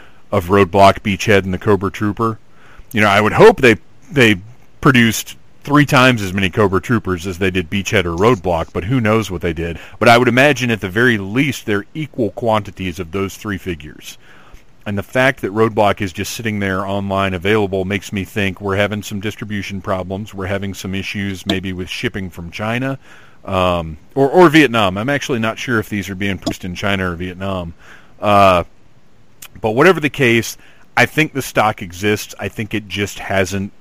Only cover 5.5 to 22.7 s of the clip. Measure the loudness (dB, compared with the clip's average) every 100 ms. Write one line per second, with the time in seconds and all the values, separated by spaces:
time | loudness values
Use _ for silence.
5.5 | -16 0 2 4 4 4 2 -2 -2 -2
6.5 | 2 2 0 0 -2 -2 -6 -6 -2 0
7.5 | 0 -2 -4 0 0 0 2 2 2 0
8.5 | -2 -2 -6 -2 0 2 0 0 -6 -6
9.5 | -4 -6 -8 -14 0 6 6 6 4 4
10.5 | 4 0 -2 -2 2 2 2 -2 -2 -2
11.5 | -4 -4 -4 -4 -10 -10 -4 -6 -2 -2
12.5 | -2 -4 -8 -8 -6 -8 -6 -6 -6 -8
13.5 | -8 -8 -10 -12 -18 -20 -20 -20 -20 -20
14.5 | -20 -20 -14 -8 -8 -4 0 0 0 -4
15.5 | 0 0 2 2 2 -4 -6 -8 -6 -6
16.5 | -4 -2 -2 -4 -4 -2 0 0 -2 0
17.5 | 2 0 -2 -2 -6 -6 -8 -6 -4 -4
18.5 | -4 -4 0 0 -2 -8 -8 -8 -10 -8
19.5 | -8 -8 -8 -6 -6 -4 -8 -10 -8 -6
20.5 | -4 -6 -8 -8 -6 -6 -6 -6 -6 -6
21.5 | -4 -4 -8 -10 -8 -8 -6 -12 -12 -14
22.5 | -8 -6